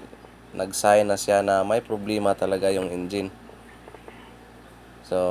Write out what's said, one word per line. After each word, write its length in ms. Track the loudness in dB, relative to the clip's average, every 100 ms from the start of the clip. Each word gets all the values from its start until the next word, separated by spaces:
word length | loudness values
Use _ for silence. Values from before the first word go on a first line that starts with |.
| -16 -20 -20 -20 -16
nag-sign 560 | -8 -6 0 4 6 4
na 80 | 0
siya 240 | 2 2
na 240 | 4 2 2
may 160 | 0
problema 560 | -2 -6 -2 0 0 0
talaga 320 | 0 0 0
yung 240 | 0 -2
engine. 400 | -6 -4 -4 -6 -10 -20 -20 -20 -20 -20 -20 -20 -20 -20 -20 -20 -20 -20 -20 -20 -20
So, 160 | -6 -2 0